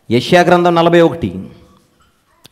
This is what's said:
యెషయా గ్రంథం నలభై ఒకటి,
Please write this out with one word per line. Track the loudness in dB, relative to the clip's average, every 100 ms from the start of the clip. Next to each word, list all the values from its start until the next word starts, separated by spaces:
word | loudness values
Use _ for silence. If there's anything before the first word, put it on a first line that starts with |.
| -6
యెషయా | -4 0 0
గ్రంథం | 2 2 2
నలభై | 0 2 2
ఒకటి, | 2 -2 -8 -10 -16 -20 _ _ _ _ _ _ _ _ _